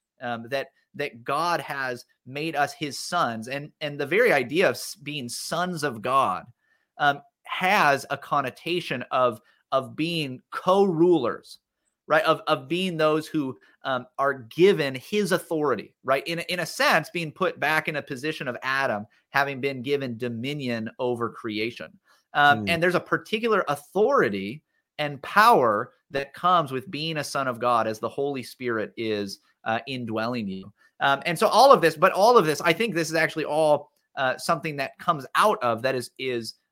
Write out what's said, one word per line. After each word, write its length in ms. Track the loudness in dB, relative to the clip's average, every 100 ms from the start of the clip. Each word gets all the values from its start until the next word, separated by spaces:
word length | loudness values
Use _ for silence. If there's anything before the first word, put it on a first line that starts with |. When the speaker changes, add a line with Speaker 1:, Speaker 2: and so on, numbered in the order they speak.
| _ _
Speaker 1:
um, 260 | -8 -8 -6
that, 200 | -6 -6 _ _
that 280 | -8 -8 -8
God 380 | -4 -2 0 -2
has 460 | -4 -6 -6 -8 -12 _
made 320 | -12 -8 -4 0
us 160 | -2
his 260 | -2 -8 -6
sons. 500 | -4 0 0 -2 -8
And, 220 | -10 -12 _
and 180 | -8 -6
the 60 | 0
very 260 | 2 4
idea 360 | 4 2 2 2
of 80 | 0
s-, 180 | -8
being 340 | -12 -10 -10 -8
sons 540 | -10 -6 -4 -2 -4
of 180 | -6 -4
God, 460 | 0 2 2 0 -8 _ _ _ _ 0
um, 240 | 0 0 -6 _
has 640 | -10 -2 2 4 4 2 -2
a 80 | -8
connotation 880 | -2 -2 -2 -6 -6 -4 -4 -6 -2
of, 300 | 0 0 0 _ _ _
of 240 | -4 -2 -4
being 440 | -4 -2 -4 -8 _
co-rulers, 1080 | -4 2 4 4 4 4 4 2 -6 -12 -20 _ _ _ _ 0
right? 180 | 2
Of, 160 | 2 0 0
of 200 | -2 -2
being 300 | -2 -2 0
those 300 | 2 0 -2
who, 320 | -4 -4 -8 _ _
um, 240 | -4 -4 -6 -2
are 160 | -2
given 600 | -2 -8 4 6 6 0
his 380 | -6 -4 -2 0
authority, 640 | -2 -2 -2 0 -2 -6 _
right? 220 | -2 -2 -2
In, 120 | -8
in 200 | -6 -6
a 60 | -6
sense, 440 | 0 2 2 0
being 220 | -6 -8
put 280 | -2 -2 0
back 260 | 0 0 -2
in 100 | -6
a 60 |
position 460 | -6 -6 -6 -6 -8
of 80 | -6
Adam, 440 | -4 -2 -2 -2 -8 _ _
having 320 | -2 0 -2
been 220 | -6 -6
given 340 | -4 -4 -4 -6
dominion 720 | -6 -6 -6 -6 -4 -4 -6 -4
over 300 | -4 -2 -4
creation. 720 | -6 -6 -4 -4 -6 -14 -18 _ _ _
Um, 280 | 4 4 4
Speaker 2:
Hmm. 80 | 2
Speaker 1:
and 140 | 2
there's 120 | 2
a 60 | 2
particular 640 | 0 -4 -2 -2 0 0 0
authority 920 | -4 -4 0 2 4 2 0 -6 -10 _ _ _ -8
and 220 | -6 -8
power 720 | 0 4 6 6 6 2 -2 _ _
that 240 | -6 -6
comes 360 | -2 2 2 2
with 200 | -6 -8
being 260 | -8 -6 -6
a 80 |
son 240 | -6 -4 -4
of 100 | -2
God 280 | 0 2 0
as 120 | -4
the 100 | -6
Holy 340 | -4 -4 -4
Spirit 500 | -10 -8 -4 -2 -4 -6
is, 400 | -4 -2 -4 -10 _ _
uh, 160 | -4 -4 -6
indwelling 600 | -8 -6 -4 -4 -4 -6
you. 240 | -8 -14 -20 _ -2
Um, 220 | 0 0
and 140 | -2 0
so 100 | 4
all 240 | 6 8
of 80 | 8
this, 160 | 6 4
but 160 | 2
all 240 | 6 6 6
of 80 |
this, 160 | 4 2
I 140 | 0
think 200 | 0 -2
this 140 | -2 -2
is 80 | 0
actually 300 | 0 -2 -2
all, 440 | 2 4 2 0 _ _
uh, 220 | -4 -2 -2
something 400 | -2 -2 -4 -6
that 220 | -8 -4
comes 260 | -2 -2 -2
out 240 | 2 2 4
of, 180 | 0 0
that 120 | 0
is, 160 | -2 -6 -8
is, 360 | -4 -4 -6 -12 _